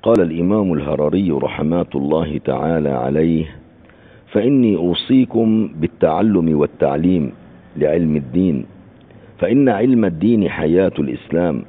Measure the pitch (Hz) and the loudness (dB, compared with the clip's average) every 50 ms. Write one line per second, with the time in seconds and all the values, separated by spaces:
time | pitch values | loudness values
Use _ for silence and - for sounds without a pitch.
0 | - 113 117 107 90 82 78 85 85 92 104 107 101 92 82 73 69 73 76 67 | 2 2 2 4 2 0 0 -2 0 0 0 0 0 0 -2 -2 -2 -4 -2 -2
1 | 73 76 78 95 101 87 76 67 65 67 - - 76 78 85 87 82 - - 69 | 0 0 0 0 0 0 0 -2 -2 -4 -4 -4 -2 -2 0 -2 -2 -4 -4 -6
2 | 69 71 76 80 82 76 73 73 - - 65 65 71 82 85 80 76 71 67 64 | -2 -2 -2 -2 -2 -4 -6 -6 -4 -4 -4 -2 -2 -2 -2 0 0 -2 -2 -2
3 | 62 65 71 76 80 85 82 80 80 76 - - - - - - - - - - | -4 -2 0 0 2 2 0 0 -2 -6 -12 -20 -20 -20 -20 -20 -20 -20 -20 -20
4 | - - - - - _ - 104 104 131 143 135 123 110 101 80 87 90 85 85 | -20 -20 -20 -20 -20 _ -2 0 0 2 2 2 2 2 2 0 0 -2 -2 -2
5 | - - 131 131 127 - - 117 113 110 110 110 107 - - 78 76 - - - | -2 2 2 2 2 2 0 0 2 2 2 0 -2 -4 -4 -6 -6 -6 -2 0
6 | - 80 78 87 101 110 101 90 82 82 78 73 73 73 - - 73 69 71 76 | 0 2 2 2 2 2 2 2 2 2 2 0 0 -2 -2 -2 -2 -2 0 0
7 | 82 90 92 87 73 64 - - - - - - - - - 76 73 76 78 85 | 0 2 2 2 -2 -4 -6 -14 -20 -20 -20 -20 -20 -18 -6 -2 -2 0 0 0
8 | 85 78 76 76 69 62 64 87 95 90 76 64 - - - - - - - - | 0 0 0 -2 -4 -2 -2 0 0 0 0 -2 -6 -10 -18 -20 -20 -20 -20 -20
9 | - - - - - - - - 175 92 117 139 143 127 107 98 113 131 127 117 | -20 -20 -20 -20 -20 -20 -6 -4 -2 0 2 2 2 2 2 2 2 2 2 2
10 | 107 92 85 78 90 113 120 110 98 76 - - 80 78 82 90 95 87 - - | 2 0 -2 0 0 2 2 2 2 0 -2 -2 0 2 2 2 2 2 0 -2
11 | 73 65 62 - - - - 82 90 87 73 60 50 | -4 -4 -6 -10 -10 -4 -2 -2 0 0 -2 -4 -8